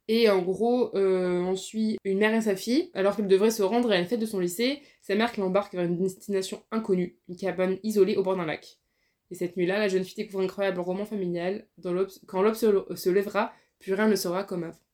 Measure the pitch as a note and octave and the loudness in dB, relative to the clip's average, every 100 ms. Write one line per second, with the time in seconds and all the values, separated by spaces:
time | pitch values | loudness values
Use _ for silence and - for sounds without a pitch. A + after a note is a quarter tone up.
0 | - A3+ A3 G3 F3+ F#3 A#3 B3 A#3 G3 | 0 4 6 4 2 0 2 2 0 0
1 | F#3+ F#3 F3+ F3+ F3+ F#3+ - A3 A3 G#3+ | 2 2 2 0 0 -4 -4 -2 -2 -2
2 | G3 F#3+ G#3+ A3+ A3 F#3+ A3+ B3 F4 - | -2 2 2 2 0 -2 0 0 0 0
3 | G3 G3+ G3+ F#3 A3 A3 F#3+ A#3 A#3+ F#3 | 0 0 2 4 4 2 0 2 2 2
4 | F3 A#3+ A3 G3 F3 F3 B3 C#4+ - _ | 0 -2 -2 -2 -2 0 -2 -2 -10 _
5 | - G3+ A#3 A#3 F#3 F#3+ G3+ F3+ F3 F3 | -4 0 0 -2 0 0 -2 -2 -2 0
6 | F#3+ F#3 - G3 F#3+ G#3 - A3 A3 F#3 | -2 -4 -4 -4 -2 -10 -6 -6 0 0
7 | F3 - - F3+ F#3+ F3 F#3 F#3 A3 G#3 | 0 -6 -18 -6 -6 0 -2 0 0 2
8 | F#3+ G3+ F#3 F#3+ E3 - - _ _ _ | 4 2 0 -2 -4 -6 -12 _ _ _
9 | _ _ _ F3 F3 F3+ F3 G3+ G#3 F#3 | _ _ _ -8 -6 -2 0 2 2 0
10 | F#3 - G#3+ F#3+ F#3 G3+ G3 F3+ F3 F#3 | -2 -6 -6 -4 -4 -2 -2 -2 -4 -4
11 | G#3+ G#3 F3+ F3 F3+ G#3 - _ F3+ F3+ | -6 -4 -4 -2 -4 -6 -10 _ -4 -2
12 | F#3+ - - F#3 G#3 A3 A3+ G3 - F3 | -2 -6 -6 0 2 4 2 2 0 -4
13 | F#3+ F#3+ G3+ G3+ A#3+ - _ _ - F#3+ | 0 2 0 -2 -4 -6 _ _ -6 0
14 | A3 G3 F#3 F3+ G3+ F3+ E3 - _ | 2 2 0 -4 -4 -6 -8 -12 _